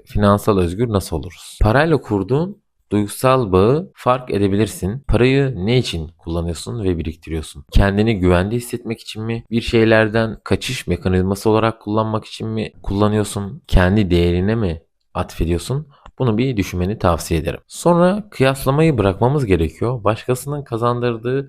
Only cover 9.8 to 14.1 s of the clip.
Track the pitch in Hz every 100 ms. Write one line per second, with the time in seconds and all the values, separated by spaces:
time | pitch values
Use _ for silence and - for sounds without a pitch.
9.8 | 110 110 110 107 113 104 - 98 - 127
10.8 | - 87 95 92 92 98 113 107 110 110
11.8 | - 107 110 110 - - 110 110 107 -
12.8 | - 98 107 107 104 - 101 131 - -
13.8 | 90 104 98